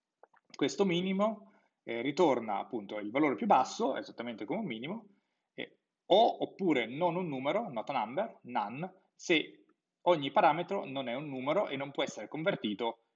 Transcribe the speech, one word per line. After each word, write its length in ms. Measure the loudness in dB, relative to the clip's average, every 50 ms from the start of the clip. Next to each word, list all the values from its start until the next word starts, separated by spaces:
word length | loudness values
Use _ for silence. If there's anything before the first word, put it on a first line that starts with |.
| _ _ _ _ -20 _ _ _ _ _ -4
Questo 320 | -2 -2 -2 0 0 2
minimo, 640 | 2 2 0 0 0 0 0 0 0 -2 -4 -12 -20 _ _ _ _ _ _ _
eh, 180 | -8 -6 -4
ritorna 580 | -4 -4 2 4 4 4 4 2 0 -4 -4 -4
appunto 400 | -4 -4 -6 -8 -6 -6 -8 -8
il 120 | -8 -2
valore 240 | 0 0 2 2 0
più 120 | 0 4 6
basso, 480 | 6 6 6 2 -2 -2 -2 -2 -2
esattamente 500 | -4 -6 -8 -10 -10 -10 -8 -8 -8 -6
come 140 | -6 -4 -4
un 60 | -4
minimo, 420 | -6 -6 -6 -8 -8 -10 -10 -12 -18 _ _ _ _ _ _ _ _ _
eh, 240 | -12 -12 -12 _ _ _ _ _ _ _ 6
o 360 | 6 8 8 6 4 0 -4
oppure 420 | -6 -4 -2 2 2 4 4 2
non 300 | 0 -2 0 0 0 0
un 120 | 0 -2 -4
numero, 420 | -4 -2 -2 0 0 0 -2 -2
not 200 | -6 -6 -6 -2
a 40 | -2
number, 460 | -2 -2 -2 -2 -4 -4 -4 -6 -14
none, 520 | _ -6 -4 -4 -2 -2 -4 -8 -8 -10 -10 _ _ _ _
se 500 | _ 0 2 2 2 2 0 -8 -20 _ _ _ _ _ _ _ _
ogni 300 | _ 2 2 4 2 0
parametro 540 | 2 6 6 6 6 4 0 -2 -4 -4 -4
non 220 | -6 -6 -6 -4 -4
è 80 | -4
un 140 | -6 -6 -6
numero 380 | -8 -6 -2 0 2 2 2 0
e 80 | -2
non 160 | -4 -6 -6
può 120 | -2 -2 -4
essere 240 | -2 -4 -10 -12 -10
convertito 720 | -8 -2 -2 -2 -2 -2 -4 -4 -4 -2 -2 -4 -4 -6 _ _ _